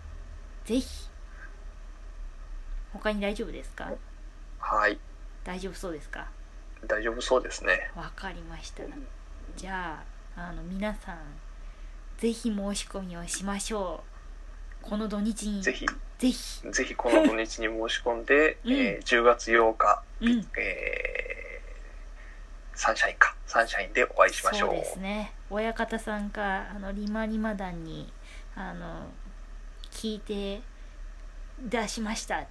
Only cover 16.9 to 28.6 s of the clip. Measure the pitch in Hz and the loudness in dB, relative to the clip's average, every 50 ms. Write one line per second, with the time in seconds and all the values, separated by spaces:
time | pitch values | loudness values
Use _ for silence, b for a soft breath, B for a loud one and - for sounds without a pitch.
16.9 | - - - - - - 320 285 110 110 110 110 - - 113 110 113 110 113 113 | 0 2 4 8 10 10 10 10 6 4 0 -2 -2 -2 0 0 0 0 0 0
17.9 | - - - 123 117 113 113 131 135 147 156 156 - - - 233 262 277 269 - | 0 2 2 2 2 2 6 8 8 10 8 8 6 2 2 4 4 6 6 4
18.9 | - - - - - 120 117 123 - - - 113 113 117 117 113 110 - - 104 | 2 0 2 4 6 10 10 10 10 8 6 6 8 8 8 8 8 6 8 8
19.9 | 104 - - - - - 220 233 240 226 175 - - - 104 98 90 - - 50 | 8 6 4 -8 -6 2 4 4 6 4 2 -2 -2 -2 -2 -2 -2 -2 -2 -2
20.9 | - - - - - - - - - - - - - - - - - - - - | -2 -2 -2 -2 -2 -2 -4 -4 -4 -8 -8 -10 -10 -10 -10 -12 -12 -12 -12 -12
21.9 | - - - - - B B B B B B B - - - - - - - - | -12 -12 -12 -12 -12 B B B B B B B -14 -12 -12 -10 -6 0 2 2
22.9 | 113 - - - - - - - - - - - - 120 117 - - 104 95 92 | 4 4 4 2 6 6 6 6 6 -2 -6 2 4 4 4 4 2 -2 -2 2
23.9 | - 123 123 - - - 95 98 - - - - - - - - 101 - - - | 4 4 4 6 8 8 8 8 8 4 2 2 4 4 4 4 4 2 0 -2
24.9 | - 180 190 196 208 214 208 - - - - - 196 208 220 226 220 - 226 220 | -2 -2 -2 -2 -2 -2 -4 -6 -8 -12 -10 -4 0 0 2 2 2 0 0 0
25.9 | 226 220 - 233 214 208 208 208 - 214 208 196 190 196 196 185 190 202 196 190 | 0 -2 -2 -2 -2 -2 -2 -4 -2 -2 0 0 0 0 -2 -6 -8 -8 -6 -6
26.9 | 196 208 208 208 214 220 220 220 220 220 214 220 208 196 196 185 175 170 165 160 | -4 -4 -2 -2 0 0 0 0 2 2 2 0 0 0 -2 -4 -4 -6 -6 -6
27.9 | 156 151 151 - - - B B B B B B - 202 | -8 -8 -8 -10 -12 -14 B B B B B B -8 -8